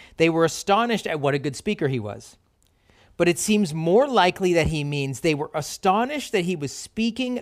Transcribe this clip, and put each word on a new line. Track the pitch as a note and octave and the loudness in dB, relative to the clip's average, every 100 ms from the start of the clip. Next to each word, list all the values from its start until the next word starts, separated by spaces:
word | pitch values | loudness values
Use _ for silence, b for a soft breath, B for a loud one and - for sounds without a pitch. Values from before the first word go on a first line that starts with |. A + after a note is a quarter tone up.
| B - | B 2
they | E3 | 2
were | E3 E3 | 4 2
astonished | - - G3+ A#3 A3 F#3+ | 0 0 2 2 -2 -2
at | D#3 | -2
what | C#3 | 0
a | C#3+ | 0
good | C#3+ C#3 | -2 -4
speaker | G#3+ G3+ C#3+ | -4 -2 -2
he | C3 | -2
was. | G#2 A2+ - - _ _ b b b b b - | -6 -10 -16 -20 _ _ b b b b b -2
But | F3 | 0
it | E3+ | 0
seems | - G#3 F3+ | 2 2 2
more | D#3+ D#3+ G#3 C#4+ | -2 2 4 4
likely | A3+ F3+ F3 F#3 E3+ | 4 2 2 2 2
that | D#3 | 2
he | D#3 | -2
means | C#3+ C#3+ C3+ B2+ | -4 -4 -4 -2
they | E3+ D3 | 0 0
were | D#3+ | -2
astonished | D#3 - - F#3+ G3+ B3+ D4+ - | -6 -8 -2 0 2 0 -4 -4
that | G3+ | -2
he | F3 E3+ | -2 -4
was | C#3+ | -6
speaking | - - - A#3 A3+ B3+ B3 | -10 -12 -4 -4 -2 -4 -4